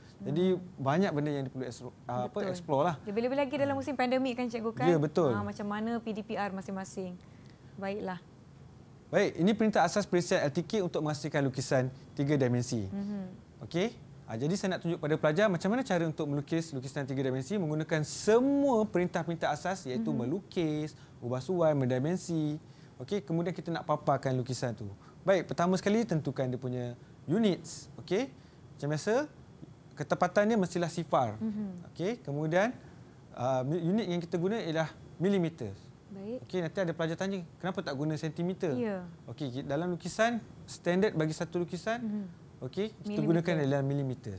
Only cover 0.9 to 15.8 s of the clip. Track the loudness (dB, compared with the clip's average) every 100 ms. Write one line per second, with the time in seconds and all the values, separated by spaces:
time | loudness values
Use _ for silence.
0.9 | 2 2 2 0 -2 -4 -6 -8 -8 -12
1.9 | -12 -6 -4 -4 -4 -4 -4 0 2 2
2.9 | 0 -4 -2 -2 0 0 0 0 0 -2
3.9 | -2 0 2 0 -2 -4 -4 -4 0 4
4.9 | 4 4 4 4 2 -2 -4 -4 -4 -2
5.9 | -4 -4 -6 -4 -4 -4 -6 -8 -8 -8
6.9 | -8 -8 -10 -16 -20 -20 -20 -18 -8 -6
7.9 | -4 -6 -8 -12 -20 -20 -20 -20 -20 -20
8.9 | -20 0 4 4 4 4 4 4 6 4
9.9 | 4 2 2 4 4 4 0 0 0 0
10.9 | 0 0 -2 0 2 2 0 2 2 2
11.9 | -2 -8 -2 2 4 4 2 0 -2 -2
12.9 | -4 -4 -6 -8 -12 -20 -16 -6 -2 -2
13.9 | -4 -18 -18 -8 -2 0 0 0 -2 -2
14.9 | -2 0 2 4 4 4 2 0 0